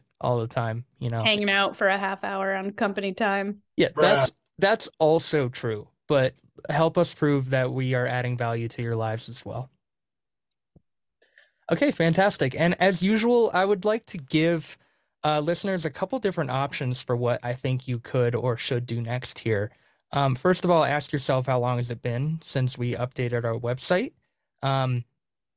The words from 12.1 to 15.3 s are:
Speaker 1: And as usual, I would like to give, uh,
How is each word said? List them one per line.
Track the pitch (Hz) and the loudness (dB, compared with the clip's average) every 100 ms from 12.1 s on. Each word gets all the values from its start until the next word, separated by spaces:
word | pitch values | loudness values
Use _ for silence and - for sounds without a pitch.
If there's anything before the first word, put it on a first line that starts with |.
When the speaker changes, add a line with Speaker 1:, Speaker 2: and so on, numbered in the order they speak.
| 165 196 - 135 139 | 4 4 2 -2 0
Speaker 1:
And | 170 180 | 0 2
as | 185 185 | 2 2
usual, | 185 214 226 240 220 | 2 2 4 4 4
I | 180 | 2
would | 196 208 202 | 2 2 0
like | 226 - | -2 -4
to | 180 | -14
give, | 131 156 160 170 - - _ _ _ _ | -2 2 2 2 -2 -14 _ _ _ _
uh, | 156 | -2